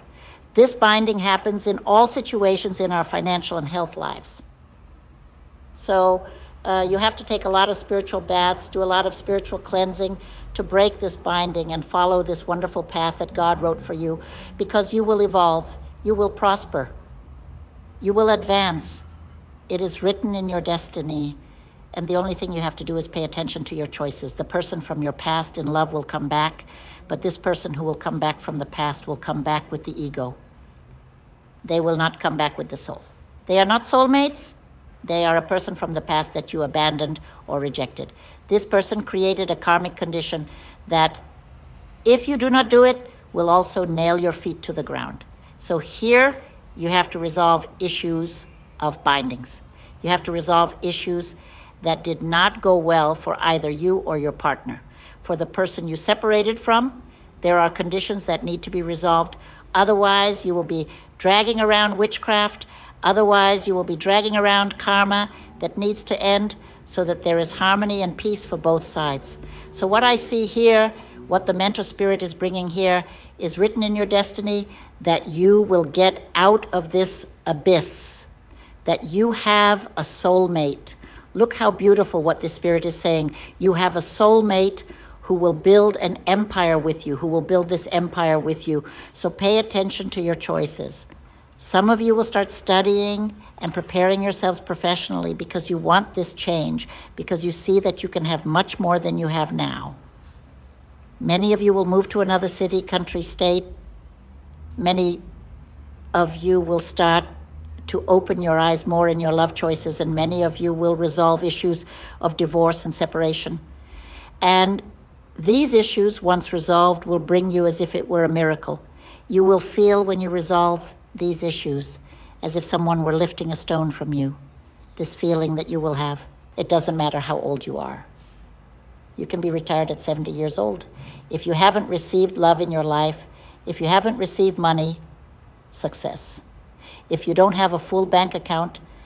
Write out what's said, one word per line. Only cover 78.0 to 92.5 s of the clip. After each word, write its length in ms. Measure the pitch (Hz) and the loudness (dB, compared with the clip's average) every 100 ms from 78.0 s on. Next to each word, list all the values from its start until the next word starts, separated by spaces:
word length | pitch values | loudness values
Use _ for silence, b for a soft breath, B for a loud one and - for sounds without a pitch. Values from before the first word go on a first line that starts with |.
| - - - - - b b b | -14 -16 -20 -20 -20 b b b
that 180 | - - | -2 -2
you 280 | 151 185 233 | -2 0 0
have 540 | 226 208 208 208 208 - - | 0 2 4 6 4 -2 -8
a 60 | |
soulmate. 920 | 156 - 180 185 180 165 147 - - - B B B | -8 -2 2 4 4 2 -2 -4 -12 -20 B B B
Look 200 | 185 233 | 0 0
how 180 | - 214 | 2 0
beautiful 500 | 190 196 208 190 170 | 4 4 6 4 0
what 180 | 156 160 | 0 -2
this 120 | 165 | -6
spirit 320 | - 175 170 | -2 0 0
is 100 | 175 | 0
saying. 400 | - 175 165 151 B B - | -2 0 0 -2 B B 0
You 140 | 190 | 2
have 240 | 170 180 170 | 4 0 0
a 40 | |
soulmate 840 | 165 - 214 220 214 190 196 196 - B B B | -6 4 6 6 4 2 2 0 -14 B B B
who 120 | - | -2
will 180 | 180 175 | 2 2
build 440 | 160 185 208 208 202 | 4 6 8 6 2
an 220 | 175 - - | -4 -2 0
empire 520 | 202 208 190 170 160 | 0 0 0 2 2
with 280 | 156 156 151 | 0 -4 -6
you, 100 | 135 | -4
who 100 | 170 | -2
will 140 | 165 | -2
build 280 | 156 185 175 | 2 0 2
this 200 | 180 - | -4 -2
empire 480 | 175 175 180 165 156 | -2 -2 0 2 2
with 300 | 151 160 165 | 0 -4 -2
you. 160 | 151 B B B | -4 B B B
So 180 | - 175 | -8 -6
pay 280 | - 202 220 | 0 2 2
attention 520 | 220 202 190 - 190 | 2 -2 -2 -4 -6
to 100 | 190 | -4
your 140 | 170 | -2
choices. 720 | 165 - 165 151 - - - - b b b b - | -2 -2 -2 -4 -6 -12 -14 -20 b b b b -20
Some 340 | - 185 208 | 0 2 4
of 100 | 220 | 4
you 160 | 226 220 | 4 2
will 80 | |
start 260 | 226 202 | 2 -2
studying 800 | 196 | -2